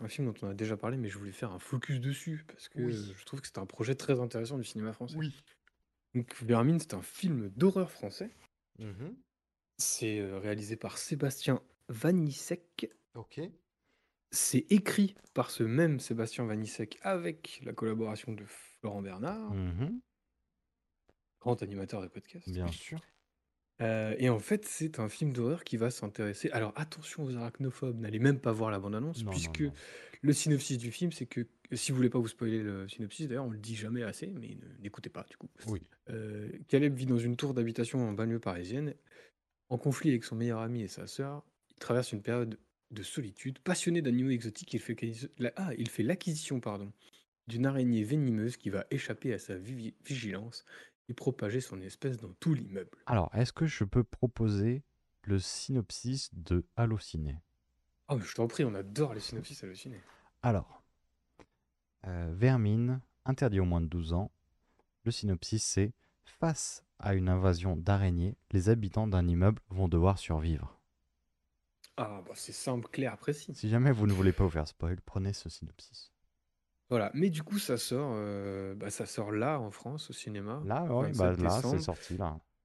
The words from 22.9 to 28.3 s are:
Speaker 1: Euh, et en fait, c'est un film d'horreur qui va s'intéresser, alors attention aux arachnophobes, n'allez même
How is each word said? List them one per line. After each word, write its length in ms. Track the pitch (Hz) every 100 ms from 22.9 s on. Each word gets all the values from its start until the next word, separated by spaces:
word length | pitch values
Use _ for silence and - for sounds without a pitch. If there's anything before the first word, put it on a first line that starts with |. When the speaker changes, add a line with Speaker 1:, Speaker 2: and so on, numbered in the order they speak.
| 160 - _ _ _ _ _ _ -
Speaker 1:
Euh, 320 | 113 110 110 110
et 100 | 127
en 100 | 113
fait, 260 | - 208 208
c'est 340 | - 160 156
un 80 | 107
film 240 | - 151
d'horreur 320 | 123 120 170
qui 140 | - 113
va 120 | 117
s'intéresser, 600 | - 104 101 104 101 -
alors 220 | 117 110 123
attention 480 | 156 - 151 -
aux 100 | 139 123
arachnophobes, 600 | 117 - 135 - 131 117
n'allez 220 | 110 107
même 180 | 135